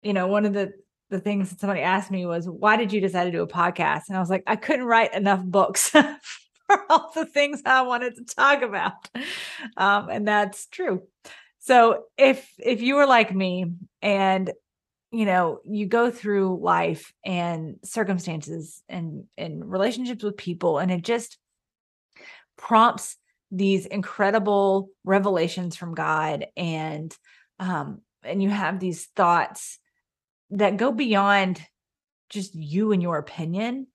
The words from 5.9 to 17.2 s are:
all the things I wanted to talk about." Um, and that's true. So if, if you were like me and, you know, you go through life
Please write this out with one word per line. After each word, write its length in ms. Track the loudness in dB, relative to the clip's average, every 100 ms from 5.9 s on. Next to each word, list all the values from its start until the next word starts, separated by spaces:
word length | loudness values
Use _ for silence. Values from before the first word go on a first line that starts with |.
| 4 4 -2 -16 -18 _ _ _ 0 4
all 220 | 2 2 -8
the 100 | -4
things 360 | 0 0 -2 2
I 160 | 2
wanted 340 | 2 -2 -4 -10
to 200 | -14 2
talk 260 | 4 4
about." 480 | 0 -2 -4 -6 -14 -12 -10 -10 -12 -14 -14 0
Um, 340 | 2 2 0
and 180 | -4 0
that's 400 | 2 0 -4 -18
true. 360 | -6 -2 -2 -6 _ -20 -20 _ _
So 440 | 4 8 8 4 -4 4
if, 320 | 4 4 -6 _
if 220 | -2 0
you 140 | 2 4
were 120 | 6
like 260 | 6 4
me 400 | 0 -2 -2 -6 -8 -14 _
and, 500 | -2 2 2 2 -2 -8 _ _ _ _ _
you 140 | -2 2
know, 340 | 2 2 -2 -8
you 220 | -6 0
go 240 | 2 2
through 500 | 0 -2 0 2 0
life 520 | 0 2 0 -4 -10 _